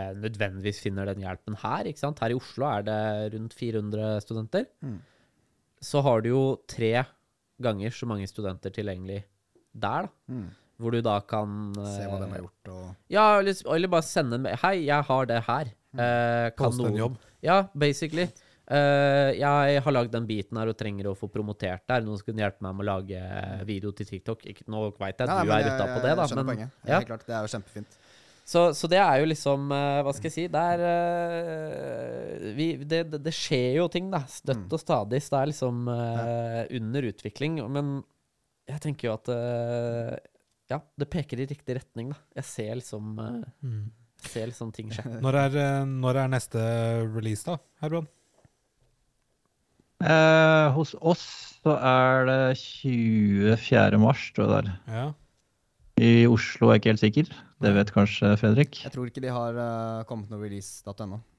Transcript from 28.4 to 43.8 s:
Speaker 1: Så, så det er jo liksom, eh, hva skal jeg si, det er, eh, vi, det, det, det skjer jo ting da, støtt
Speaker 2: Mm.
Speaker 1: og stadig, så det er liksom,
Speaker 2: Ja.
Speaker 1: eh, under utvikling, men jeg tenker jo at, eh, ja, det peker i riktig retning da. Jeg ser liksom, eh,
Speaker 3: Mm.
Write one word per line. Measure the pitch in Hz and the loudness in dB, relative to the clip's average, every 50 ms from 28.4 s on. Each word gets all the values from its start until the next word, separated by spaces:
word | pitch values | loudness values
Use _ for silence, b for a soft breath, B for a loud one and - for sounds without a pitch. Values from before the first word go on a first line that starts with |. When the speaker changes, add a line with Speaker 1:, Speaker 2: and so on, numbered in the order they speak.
| _ - | _ -2
Speaker 1:
Så, | - 170 175 175 147 | 2 4 4 4 4
så | - - 160 | 0 0 2
det | 175 190 202 | 4 6 6
er | 175 139 135 | 6 6 4
jo | 151 165 | 4 2
liksom, | 160 147 - 143 139 139 139 143 143 | 0 0 0 0 0 0 0 -2 -2
eh, | 139 143 143 139 143 | 0 0 2 2 0
hva | 139 139 139 | 0 0 -2
skal | 143 - 160 | -4 -6 -8
jeg | - - | -6 -6
si, | 170 175 | -4 -2
det | 151 147 170 | 0 0 2
er, | 175 175 175 175 | 2 2 2 2
eh, | 175 170 170 170 175 175 175 170 170 170 170 170 165 160 156 156 156 - - - 139 123 117 123 123 120 123 120 - - - 85 104 107 | 2 2 2 2 2 0 0 -2 -2 -4 -4 -4 -6 -6 -6 -8 -8 -8 -8 -8 -8 -8 -8 -8 -8 -8 -10 -10 -10 -10 -10 -8 -8 -4
vi, | 131 156 165 151 131 | -2 -2 -2 -2 -4
det, | 143 147 160 165 170 160 156 | -4 -4 -2 -2 -2 -4 -6
det, | 147 | -8
det | 139 160 156 | -6 -6 -6
skjer | - - - 160 127 123 127 131 156 175 | -6 -4 0 0 2 2 2 2 2 0
jo | 165 - | 0 -2
ting | 175 180 190 | -4 -4 -4
da, | 190 165 135 | -4 -6 -6
støtt | 127 - - - 139 131 113 95 | -8 -12 -8 -6 -4 -4 -4 -4
Speaker 2:
Mm. | 90 127 | -6 -6
Speaker 1:
og | 160 | -6
stadig, | - - 165 120 101 101 117 139 | -2 0 0 0 0 0 -2 -4
så | 147 - - | -2 -2 0
det | 135 131 | 0 0
er | 147 147 | 0 -2
liksom, | - 131 123 120 120 120 123 120 | -2 -2 -2 -2 -2 -4 -4 -2
Speaker 2:
Ja. | 117 120 117 117 117 117 | -2 -2 -2 -2 -2 -2
Speaker 1:
eh, | 117 117 117 117 117 113 117 113 - - 127 | -2 -2 -2 -4 -4 -4 -6 -6 -6 -6 -6
under | 113 110 120 143 135 113 95 | -4 -4 -2 -2 -2 -4 -4
utvikling, | - - 107 - - 131 156 165 156 117 107 | -8 -10 -12 -8 -6 -4 -4 -4 -4 -4 -4
men | 135 143 147 143 139 139 147 _ _ _ _ _ _ _ _ _ _ _ _ - | -4 -4 -2 -4 -4 -6 -8 _ _ _ _ _ _ _ _ _ _ _ _ -12
jeg | 135 147 | -10 -8
tenker | - 151 143 - - 120 | -6 -6 -6 -4 -4 -4
jo | 107 107 | -4 -4
at, | - - | -4 -4
eh, | 123 120 117 120 120 117 117 120 120 120 117 120 117 117 117 117 - - - _ _ _ _ _ _ _ _ - | -4 -4 -2 -2 -2 -4 -4 -2 -2 -2 -2 -2 -4 -4 -6 -6 -8 -10 -12 _ _ _ _ _ _ _ _ -8
ja, | 131 147 - _ _ | -8 -8 -8 _ _
det | - 143 - | -8 -6 -4
peker | - 175 143 - - 120 135 | -4 -4 -4 -4 -4 -6 -6
i | |
riktig | 135 143 - _ - 127 | -6 -8 -10 _ -8 -8
retning | 127 - - - 117 117 131 147 | -8 -8 -10 -10 -10 -10 -10 -10
da. | - _ _ _ | -12 _ _ _
Jeg | - 131 | -12 -12
ser | - - - 110 107 113 | -10 -8 -8 -6 -6 -6
liksom, | 127 123 - - 107 107 107 107 110 | -8 -8 -10 -10 -10 -10 -8 -8 -8
eh, | 110 113 240 240 220 123 - _ | -8 -8 -8 -10 -10 -12 -14 _
Speaker 3:
Mm. | - 131 117 107 | -10 -8 -8 -8